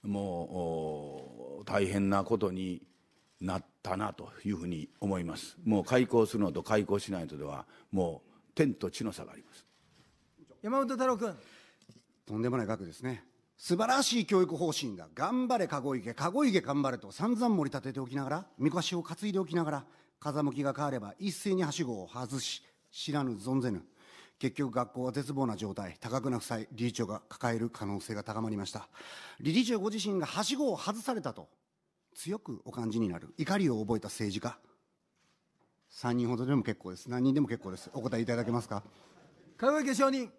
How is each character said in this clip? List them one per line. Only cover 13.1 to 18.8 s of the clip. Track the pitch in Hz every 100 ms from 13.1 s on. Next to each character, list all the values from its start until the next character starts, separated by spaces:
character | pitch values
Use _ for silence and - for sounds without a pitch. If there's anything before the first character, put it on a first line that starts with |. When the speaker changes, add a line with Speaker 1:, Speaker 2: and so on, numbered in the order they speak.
| 117 - _ _ _
Speaker 3:
素 | - 175
晴 | 226
ら | 262
し | 262 233
い |
教 | 175 190
育 | 180 156
方 | 165
針 | 147 127 92
だ。 | 80
頑 | 80 160 254 254
張 | 240
れ、 | 180
籠 | 147 131
池。 | 131 104
籠 | 120 151 226 285
池 | 190
頑 | 139 143
張 | 135
れ | 123
と | 98
散 | - 208
々 | 226 240
盛 | 196 139
り |
立 | 139 135
て |
て | 127
お | 127
き | 139
な |
が | 135
ら、 | 151 190 -
み | 143
こ | 175